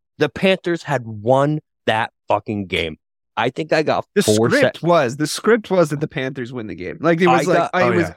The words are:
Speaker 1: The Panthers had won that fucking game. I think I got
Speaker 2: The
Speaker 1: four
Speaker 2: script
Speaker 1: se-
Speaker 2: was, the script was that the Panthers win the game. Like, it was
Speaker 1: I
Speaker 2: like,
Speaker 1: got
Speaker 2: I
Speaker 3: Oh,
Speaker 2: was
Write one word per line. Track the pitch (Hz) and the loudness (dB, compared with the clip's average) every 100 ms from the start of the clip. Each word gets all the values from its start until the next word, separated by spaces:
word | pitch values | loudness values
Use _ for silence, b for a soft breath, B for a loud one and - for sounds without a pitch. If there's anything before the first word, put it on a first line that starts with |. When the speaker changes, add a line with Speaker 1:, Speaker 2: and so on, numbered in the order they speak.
| _ - | _ -4
Speaker 1:
The | 147 | -4
Panthers | - 190 190 180 170 | 0 0 0 -2 -6
had | 147 135 | -4 -6
won | 113 107 110 131 147 151 - _ - | -6 -4 2 4 2 -2 -6 _ -4
that | 110 117 _ - | -2 -4 _ -2
fucking | 104 - 104 90 | -2 -2 -6 -4
game. | 87 82 - _ _ _ - | -4 -4 -8 _ _ _ -4
I | 123 | -4
think | - 156 | -4 -2
I | 160 | 0
got | 143 101 - | 0 -2 -2
Speaker 2:
The | 202 | -2
Speaker 1:
four | 143 107 120 | 2 2 2
Speaker 2:
script | 262 262 - | 2 0 0
Speaker 1:
se- | 165 | 2
Speaker 2:
was, | 170 123 143 | 2 2 -2
the | 147 | -6
script | - 208 226 - | -2 0 0 2
was | 190 156 | 0 0
that | 151 | -2
the | 156 | -6
Panthers | 139 131 135 120 | -6 -8 -8 -10
win | 127 107 | -10 -10
the | |
game. | - 87 80 | -10 -10 -2
Like, | 160 165 | 0 2
it | 180 | 4
was | 131 170 | 4 2
Speaker 1:
I | |
Speaker 2:
like, | 170 | 0
Speaker 1:
got | - | 0
Speaker 2:
I | 277 | 0
Speaker 3:
Oh, | 123 | 2
Speaker 2:
was | 175 165 | 2 -2